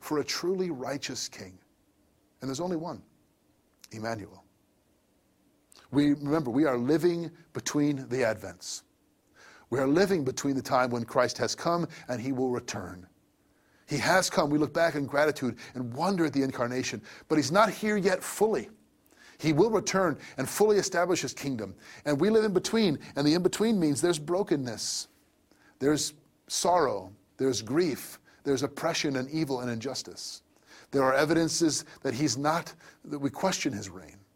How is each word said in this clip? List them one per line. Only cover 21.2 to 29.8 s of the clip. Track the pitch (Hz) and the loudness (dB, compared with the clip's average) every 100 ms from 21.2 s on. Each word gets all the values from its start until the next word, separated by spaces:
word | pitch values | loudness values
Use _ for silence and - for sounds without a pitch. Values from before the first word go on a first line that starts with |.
his | 131 | -2
kingdom. | - 143 120 98 95 - - 147 | -6 -6 -6 -8 -12 -20 -8 -2
And | 143 | 2
we | 190 | 4
live | 220 214 | 4 4
in | |
between, | 185 - 226 202 135 - - | 0 0 2 2 0 -4 0
and | 147 | 2
the | |
in-between | 175 165 - 220 208 | 4 2 2 2 2
means | 156 139 | 2 2
there's | 175 160 | 2 0
brokenness, | 147 180 202 151 123 104 - - - _ _ _ _ _ _ - | -2 -2 0 -2 -2 -6 -6 -6 -8 _ _ _ _ _ _ -2
there's | 139 147 - - _ _ - | 0 2 -2 -8 _ _ -8
sorrow, | - 180 180 135 101 95 107 _ - | -2 2 4 4 0 -8 -18 _ -2
there's | 135 113 | 0 0
grief, | 107 147 180 113 - - _ _ | 0 0 0 -2 -8 -18 _ _
there's | 143 135 | -2 0
oppression | 135 - 160 165 156 131 | -2 -4 -4 -2 -2 -2
and | 131 | -2
evil | 156 151 127 | -2 -2 -2
and | 123 | -4
injustice. | 117 | -4